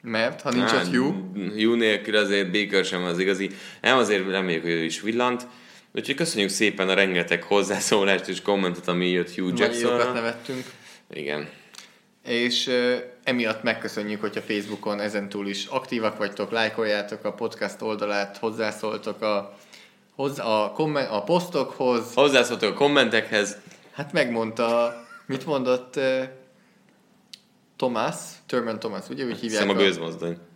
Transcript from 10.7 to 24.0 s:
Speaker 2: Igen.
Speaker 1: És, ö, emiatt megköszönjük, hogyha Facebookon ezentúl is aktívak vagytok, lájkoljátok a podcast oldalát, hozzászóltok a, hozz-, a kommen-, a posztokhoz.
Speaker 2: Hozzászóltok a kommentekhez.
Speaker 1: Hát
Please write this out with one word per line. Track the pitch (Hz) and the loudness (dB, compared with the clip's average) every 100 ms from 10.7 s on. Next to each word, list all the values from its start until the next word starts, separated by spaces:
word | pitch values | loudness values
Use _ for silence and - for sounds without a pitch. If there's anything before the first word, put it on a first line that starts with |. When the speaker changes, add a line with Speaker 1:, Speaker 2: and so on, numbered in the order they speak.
| - - - _ | -18 -20 -20 _
Speaker 2:
Igen. | - 71 76 71 - - - - _ _ _ - | -8 -6 -6 -6 -14 -20 -20 -20 _ _ _ -4
Speaker 1:
És, | 120 123 123 - | 0 0 0 0
ö, | 123 123 123 - - | 2 2 0 -4 -6
emiatt | - 123 110 113 | -2 0 0 0
megköszönjük, | 123 110 107 - 104 104 | -2 -2 -4 -6 -6 -4
hogyha | 107 107 | -4 -6
Facebookon | - 104 101 101 107 104 | -4 -4 -4 -8 -6 -4
ezentúl | 104 104 98 101 101 | -2 -4 -6 -6 -6
is | 98 - | -6 -4
aktívak | 135 - 120 110 104 | -6 -4 -2 -2 -2
vagytok, | 101 101 98 | -6 -4 -2
lájkoljátok | 113 110 113 110 104 101 107 104 | 0 0 0 0 0 -2 -6 -6
a | |
podcast | - 117 - 101 - | -4 -6 -4 -6 -4
oldalát, | 110 107 104 101 101 - | -6 -4 -2 -2 -2 -4
hozzászóltok | 113 110 107 107 110 107 110 98 | -6 -2 -4 -2 -6 -4 -6 -4
a, | 110 101 101 - - - - _ _ - | 0 0 -4 -16 -20 -20 -20 _ _ -6
hozz-, | 135 127 | -4 -4
a | 107 107 104 123 | 0 2 2 0
kommen-, | 156 147 127 | 0 0 0
a | 107 | -2
posztokhoz. | - 175 175 147 127 - 127 120 110 | 2 0 2 -2 -2 0 2 2 2
Speaker 2:
Hozzászóltok | - 143 131 117 110 107 | 4 6 6 4 2 0
a | |
kommentekhez. | - 143 143 117 110 107 107 101 - - - - | 4 4 6 4 2 2 2 0 -4 -16 -20 -16
Speaker 1:
Hát | - | -10